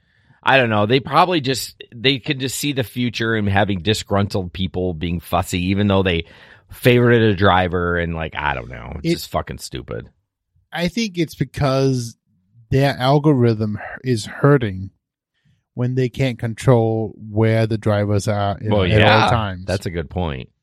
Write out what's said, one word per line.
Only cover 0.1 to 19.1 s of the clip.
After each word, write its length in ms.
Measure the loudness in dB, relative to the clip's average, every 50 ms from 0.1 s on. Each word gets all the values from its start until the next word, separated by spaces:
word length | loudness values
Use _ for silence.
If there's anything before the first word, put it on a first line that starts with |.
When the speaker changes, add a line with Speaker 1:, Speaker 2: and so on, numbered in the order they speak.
| _ _ _ _ _ _
Speaker 1:
I 160 | _ 2 4 4
don't 120 | 4 4
know. 140 | 2 2 2 2
They 120 | 2 0
probably 400 | 0 0 2 2 2 2 0 -2
just, 420 | -2 -2 -4 -4 -6 -12 -14 _ -20 _ -18
they 240 | -4 -2 -2 -2 -2
could 220 | -4 -6 -6 -6
just 180 | -6 -8 -6 -6
see 140 | -6 -4
the 120 | -2 -4 -4
future 520 | -6 -4 -4 -4 -4 -2 -2 -2 -2 0
and 120 | 0 0 0
having 340 | 2 2 2 2 0 -4 0
disgruntled 680 | -2 -2 -2 -2 -2 0 0 0 0 -2 -6 -6 -6 -6
people 420 | -6 -6 -4 -4 -4 -4 -4 -4
being 240 | -4 -6 -4 -4 -6
fussy, 460 | -6 -2 -2 -2 -2 0 -2 -2 0 0
even 200 | 0 2 2 2
though 140 | 4 2
they 240 | 2 2 0 -2 -4 -6 -14 -20 -20 -20 -20 -20 _ _ -20
favorited 560 | 0 2 4 4 6 6 6 4 6 4 4 2
a 20 |
driver, 600 | 4 4 4 4 4 2 0 0 -2 -2 0 -2 -2
and, 180 | -2 -4 -4
like, 200 | -6 -8 -8 -8 -6
I 160 | -4 -4 -4
don't 140 | -4 -8 -12
know. 240 | -14 -16 -14 -12 -14 -8
It's 60 | -4 -4
Speaker 2:
It 60 | -4
Speaker 1:
just 140 | -4 -6 -6
fucking 260 | -6 -6 -4 -4 -10 -14
stupid. 520 | -14 -12 -12 -12 -12 -10 -10 -12 -12 -14 _ _ _ _ _ _ _ _ _ _ _ _
Speaker 2:
I 160 | -8 -4 -4 -4
think 300 | -2 -2 -4 -4 -2 -4
it's 180 | -4 -4 -2
because 800 | -6 -6 -6 -4 -2 0 0 2 2 2 2 0 0 -4 -6 -12 _ _ _ _ _ _ _ _ _ _ _
their 260 | 2 2 2 2 0 0
algorithm 840 | 2 2 2 4 4 4 4 4 4 4 2 2 -2 -4 -4 -6 -8 -12 -14 -10 -4
is 220 | -2 -2 -2 -2
hurting 680 | -8 -6 2 4 4 6 6 2 -2 -6 -8 -10 -12 _ _ _ _ _ _ _ _ _ _ _ _ _ _ _ _ _
when 220 | -4 -4 -2 0
they 120 | 0 -2 -2
can't 300 | -2 -2 -2 -2 -2 -4
control 720 | -6 -8 -8 -2 2 4 4 4 4 2 0 -2 -4 -6 -10 -14
where 500 | -16 -6 0 2 2 4 4 2 2 0
the 100 | -2 -2
drivers 500 | 0 0 0 2 0 2 0 0 0 0
are 280 | -2 0 0 -2 -2 -4
in, 120 | -2 0
Speaker 1:
Well, 120 | 2 2 2
Speaker 2:
at 80 | 4
Speaker 1:
yeah, 320 | 4 4 6 6